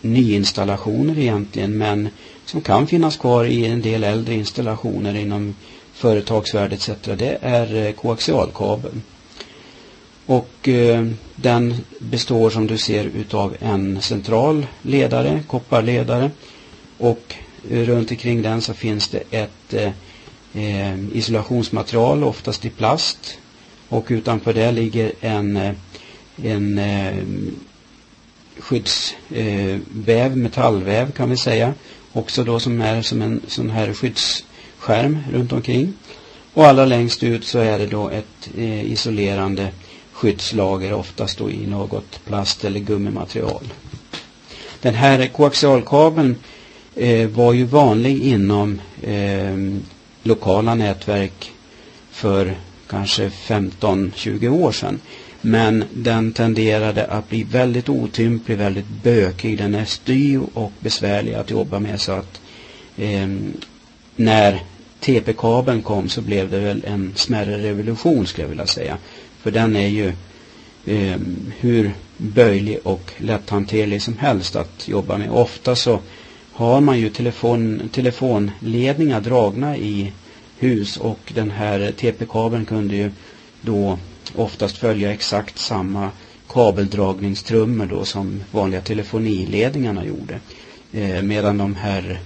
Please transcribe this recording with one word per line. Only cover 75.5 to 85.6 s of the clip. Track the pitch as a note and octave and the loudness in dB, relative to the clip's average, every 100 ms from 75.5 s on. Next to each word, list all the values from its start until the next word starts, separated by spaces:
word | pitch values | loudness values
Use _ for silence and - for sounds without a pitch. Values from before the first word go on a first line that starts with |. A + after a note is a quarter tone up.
| - - B2 | 0 -2 0
så | - G#2+ F#2 - - - - | 2 0 -2 -20 -20 -20 -20
har | - A#2 C3 | -2 2 6
man | D3 B2+ | 6 4
ju | A2 | 0
telefon-, | G#2+ A#2+ A#2 A#2 A#2+ A2+ A2 - | -2 -4 0 0 2 0 -2 -4
telefonledningar | - B2+ A#2+ C3 A2+ G#2 G2+ A2+ A#2 C3 C#3+ D#3 A#2 | 0 0 0 0 2 0 -4 -4 0 0 2 2 0
dragna | G#2 B2+ G#2+ G#2 C#3+ C3+ | 2 4 4 0 -4 -4
i | G#2 G#2 G2 - - - - - | -4 -4 -4 -8 -20 -20 -20 -2
hus, | B2+ A2+ G2+ - | 0 2 -2 -4
och | A#2 G#2+ - | -6 -6 -6
den | - G#2+ | -4 -4
här | G2+ G#2+ G2+ G2+ - | -2 -2 -2 -2 -2
T | A#2+ | -2
P-kabeln | A2 A2+ A2+ A2+ A#2 | -2 -4 0 0 -2
kunde | G#2+ A2 G2+ G2+ | -2 -2 0 0
ju | G2+ G2+ - - - - | -2 -6 -20 -20 -20 -10
då | - G#2 G2+ F2+ - - - | -2 0 0 -2 -8 -18 -12
oftast | - G#2+ - G2+ - | -4 -4 -2 -4 0
följa | A#2 G#2+ G2+ | 0 0 -2
exakt | G#2+ - G#2 G#2 | -2 -2 -2 -4
samma | - | -8